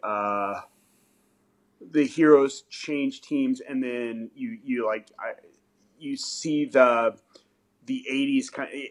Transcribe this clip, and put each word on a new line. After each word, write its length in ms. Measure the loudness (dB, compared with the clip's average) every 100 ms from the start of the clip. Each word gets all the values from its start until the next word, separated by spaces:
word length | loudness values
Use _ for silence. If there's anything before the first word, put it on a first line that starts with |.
uh, 600 | -4 -2 -2 -2 -2 -6 -12 _ _ _ _ _ _ _ _ _ _ _ -2
the 120 | 0
heroes 580 | 0 4 8 8 8 0 -14
change 500 | -14 -8 -4 -4 -6
teams, 400 | -4 -2 0 -2
and 200 | -4 -6
then 480 | -4 -4 -6 -8 -12
you, 240 | -10 -10 -10
you, 200 | -6 -2 -2
like, 240 | -4 -8 -14
I, 140 | -12 -12 -18 _ _ _ _ _
you 160 | -8 -8
see 480 | -8 -8 -2 -2
the, 520 | 2 6 6 6 2 -2 _ -20 _ _ _ _ -10
the 180 | -8 -4
eighties 420 | -2 0 0 -2
kind. 180 | -6 -10
It, 180 | -10 -10